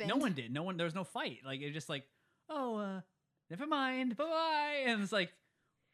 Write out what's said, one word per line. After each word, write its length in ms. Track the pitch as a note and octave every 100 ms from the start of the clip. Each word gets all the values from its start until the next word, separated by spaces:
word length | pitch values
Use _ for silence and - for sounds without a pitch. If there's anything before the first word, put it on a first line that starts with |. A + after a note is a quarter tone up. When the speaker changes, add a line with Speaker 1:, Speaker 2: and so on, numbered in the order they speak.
Speaker 1:
happened. 160 | G3+ C4
Speaker 2:
one 120 | B3
did. 180 | C3+ A#2
No 100 | C#3
one, 140 | F3+ F3
there 80 | E3+
was 80 |
no 100 | F3
fight. 340 | F3+ A#3+ C#4+ A2
Like, 160 | C3+ C3+
it 60 | D3
was 80 |
just 140 | D3+ -
like, 180 | C#3+ - _ _ _ -
"Oh, 260 | D4+ B3 A3
uh, 240 | G3 F#3+ - _ _ _ -
never 160 | E3+ D4+
mind. 500 | D4 C4 B3+ B3+ A3
Bye-bye." 680 | D#4+ D#4+ D#4+ D4+ D4 D4 B3+
And 160 | A3
it's 100 | G3
like, 180 | G#3 F3 - _ _ _ _ _